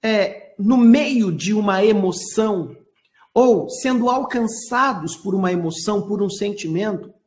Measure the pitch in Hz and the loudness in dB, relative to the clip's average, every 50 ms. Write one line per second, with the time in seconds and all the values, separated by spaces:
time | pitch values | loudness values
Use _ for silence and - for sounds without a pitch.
0 | - 220 220 214 190 - - - - - - _ 202 208 262 254 240 233 233 285 | -2 0 0 0 0 0 -4 -10 -20 -20 -10 _ 0 2 4 6 8 8 8 8
1 | 302 285 277 240 220 190 165 139 143 185 214 214 208 202 190 190 202 220 214 202 | 6 2 0 0 0 0 -2 -4 -2 -2 0 0 2 0 2 2 4 4 4 4
2 | 190 185 170 - - - - - 220 220 208 185 156 127 - - _ _ _ _ | 2 0 -2 -4 -6 -6 -2 -2 0 0 0 -2 -4 -8 -12 -20 _ _ _ _
3 | _ _ _ _ _ _ _ 220 254 254 226 180 135 - - - - 262 254 247 | _ _ _ _ _ _ _ 2 4 4 4 2 0 -4 -8 -4 -4 -2 0 0
4 | 233 247 247 269 277 - - 247 233 220 226 - - - 247 240 262 277 247 185 | 0 0 0 -2 -4 -4 -4 -4 -2 -2 -2 -4 -4 -4 -2 0 0 0 -2 -4
5 | 156 170 - - - 202 185 196 185 180 180 175 170 165 165 - - 214 208 202 | -6 -8 -10 -8 -6 -4 -2 0 0 0 0 -2 -2 -4 -6 -4 -4 -2 -2 -2
6 | 202 202 208 196 202 190 - - 208 202 202 202 - 160 160 170 202 214 202 160 | -2 -4 -4 -2 -2 -4 -4 -4 -6 -6 -6 -8 -8 -6 -4 -2 -2 -4 -4 -6
7 | - - - _ _ | -10 -14 -20 _ _